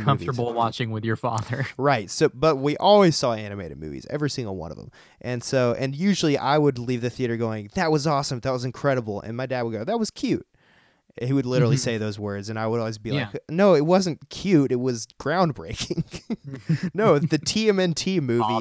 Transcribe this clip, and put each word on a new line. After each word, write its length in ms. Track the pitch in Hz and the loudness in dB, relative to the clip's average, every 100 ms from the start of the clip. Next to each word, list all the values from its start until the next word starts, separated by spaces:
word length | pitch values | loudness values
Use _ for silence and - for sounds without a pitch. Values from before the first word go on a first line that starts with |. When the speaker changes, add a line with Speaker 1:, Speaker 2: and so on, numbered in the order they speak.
| 107 | 2
Speaker 1:
movies. 180 | 135 - | 0 0
Speaker 2:
comfortable 280 | 123 120 | -2 -2
watching 360 | 117 117 107 117 | 0 -2 -2 -4
with 160 | 110 113 | -4 -2
your 100 | 110 | -2
father. 520 | 123 113 104 123 135 | -2 -2 -4 -4 -6
<laughs> 60 | - | -2
Speaker 1:
Right. 320 | 139 131 95 | 0 0 -2
So, 200 | - 156 | 0 0
but 260 | 123 156 139 | 2 2 2
we 200 | 139 147 | 0 2
always 380 | 190 208 190 - | 6 8 8 4
saw 180 | 135 113 | 0 -2
animated 420 | 104 101 85 69 | -4 -8 -8 -10
movies, 280 | 78 67 - | -10 -10 -8
every 220 | 147 147 | -4 -4
single 240 | - 110 95 | -4 -8 -8
one 160 | 82 | -10
of 80 | 76 | -12
'em. 100 | - - - _ | -16 -20 -20 _
And 220 | 117 123 | -8 -6
so, 320 | - 135 123 113 | -2 2 2 0
and 180 | 135 139 | -2 -2
usually 400 | 196 190 160 139 | 0 2 2 2
I 220 | 127 151 | 2 2
would 220 | 147 127 | 2 0
leave 220 | 120 123 | -2 -2
the 100 | 120 | -2
theater 260 | 120 127 117 | -2 -2 -2
going, 320 | 113 110 104 190 | -2 -4 -6 -2
"That 160 | 165 | 2
was 160 | 156 147 | 2 2
awesome. 320 | 139 143 127 | 0 -2 -4
That 100 | 135 | -4
was 160 | 131 123 | -4 -4
incredible." 560 | - 143 131 110 101 | -2 0 0 -2 -6
And 160 | 98 117 | -8 -8
my 80 | 127 | -6
dad 160 | 127 | -4
would 100 | 117 | -4
go, 120 | 107 | -4
"That 160 | 110 233 | -4 -2
was 100 | 214 | -4
cute." 380 | - 247 127 - _ _ _ _ _ _ - | -4 -2 -2 -4 _ _ _ _ _ _ -8
He 100 | 123 | -2
would 140 | 139 123 | 0 2
literally 300 | 127 120 135 | 2 4 2
Speaker 2:
Mm-hmm. 60 | |
Speaker 1:
say 160 | 127 113 | 0 -2
those 180 | 107 101 | -4 -6
words, 320 | 104 101 101 | -6 -6 -6
and 80 | 110 | -4
I 80 | 110 | -2
would 140 | 117 | -2
always 180 | 113 107 | -2 -6
be 140 | 110 | -4
Speaker 2:
Yeah. 180 | 139 113 | -4 -4
Speaker 1:
like, 120 | - - | -8 -6
"No, 260 | 160 202 160 | 2 6 6
it 100 | 156 | 6
wasn't 420 | 185 185 143 - | 2 2 -6 -10
cute. 400 | - 190 170 135 | -8 4 4 4
It 80 | 123 | 2
was 260 | 127 117 - - | -2 -4 -8 -8
groundbreaking." 840 | 139 170 175 135 82 - - - - - - 220 143 135 - 160 180 | -4 0 0 0 -8 -8 -6 -6 -6 -8 -10 -10 -10 -10 -2 -2 -2
<laughs> 20 | 170 | 2
No, 240 | 214 147 | 4 4
the 180 | 151 156 | 4 0
Speaker 2:
<laughs> 80 | - | 0
Speaker 1:
T 240 | 214 220 | 0 2
M 100 | 190 | 4
N 140 | 185 | 2
T 260 | 160 - 190 | 0 0 0
movie 220 | 135 117 110 110 | 2 2 2 0